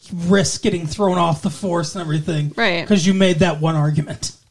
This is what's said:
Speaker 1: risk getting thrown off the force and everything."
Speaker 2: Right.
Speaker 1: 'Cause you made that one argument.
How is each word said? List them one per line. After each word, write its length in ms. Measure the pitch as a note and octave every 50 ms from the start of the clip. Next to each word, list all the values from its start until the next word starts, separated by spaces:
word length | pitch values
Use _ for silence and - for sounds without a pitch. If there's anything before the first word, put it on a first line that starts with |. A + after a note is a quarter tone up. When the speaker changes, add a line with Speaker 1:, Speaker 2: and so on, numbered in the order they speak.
| - - F#3
Speaker 1:
risk 480 | F3 E3+ F3 G3 G3+ F3 - - - -
getting 240 | A3 F#3 F3 E3
thrown 300 | D3+ - - G3+ F#3+ F3+
off 240 | F3+ F3 E3+ D#3+ D#3
the 80 | - G3
force 460 | - - G#3 F#3+ F3 E3+ E3 D#3+ -
and 80 | F#3+ E3+
everything." 500 | D#3 D3+ D#3+ D3+ F3+ E3 D3+ D3 D3 -
Speaker 2:
Right. 320 | - A#3 G3+ F3 E3+ D#3+
Speaker 1:
'Cause 200 | - G#3+ G3 D#3+
you 80 | F#3+ F#3+
made 240 | F#3+ F#3+ F#3 F3+ D#3
that 240 | F#3+ F3 D#3 D3+ D#3
one 140 | D#3+ E3
argument. 560 | D#3 D3 D3+ D3+ D#3 D3+ - - - - - - _ _ _